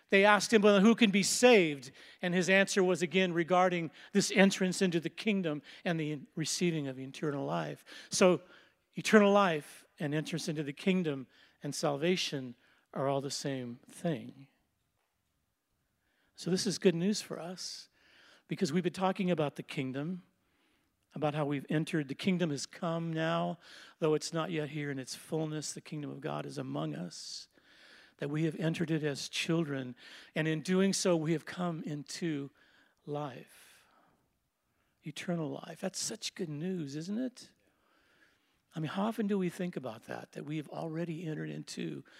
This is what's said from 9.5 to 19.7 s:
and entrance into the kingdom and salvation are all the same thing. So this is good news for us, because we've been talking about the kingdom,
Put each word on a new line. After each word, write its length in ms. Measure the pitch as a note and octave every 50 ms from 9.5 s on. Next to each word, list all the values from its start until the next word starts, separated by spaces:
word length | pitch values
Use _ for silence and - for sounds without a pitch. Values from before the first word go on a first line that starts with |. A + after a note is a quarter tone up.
| D#3+ D3+ C#3 - - - - _ _ -
and 140 | F3 C#3+ D3
entrance 340 | D#3 D3+ - - D#3 - -
into 140 | D#3 D3 D3
the 100 | C3+ D3
kingdom 540 | - - G3 F#3 F#3 F3+ D#3 C#3+ C3+ B2+ - _ _ _ _ _ _ -
and 120 | - -
salvation 800 | - - D#3 C#3+ C#3 D3 F3 F#3+ F3 - - - C#3 C3 B2 A#2+ _ _ _ _ _ _ _ -
are 120 | F3+ C#3
all 140 | C#3 C#3 C#3
the 100 | C3 C#3+
same 500 | C3 - - D3 C3+ C3 B2+ A#2+ A#2+ B2+ _ -
thing. 560 | - - - F3 D#3+ A2+ A2 B2 C3+ C3+ C#3 - _ _ _ _ _ _ _ _ _ _ _ _ _ _ _ _ _ _ _ _ _ _ _ _ _ _ _ _ _ _ _ _ _ _ _ _ _
So 140 | - - E3
this 160 | F3 F#3 -
is 120 | A3 D#3+ -
good 160 | - G3+ E3
news 260 | E3 F3 G3+ A3 -
for 180 | - - - -
us, 520 | D#3 E3+ F#3+ F3 - - - - - - _ _ _ _ _ - - - - _ _ -
because 240 | E3+ D3+ G3 D#3 C#3
we've 100 | F#3 D#3+
been 120 | F3 -
talking 360 | F#3 G3 F#3 F#3 - G3 F3+
about 260 | F3 D#3 D3+ C#3+ -
the 60 | - D#3+
kingdom, 600 | -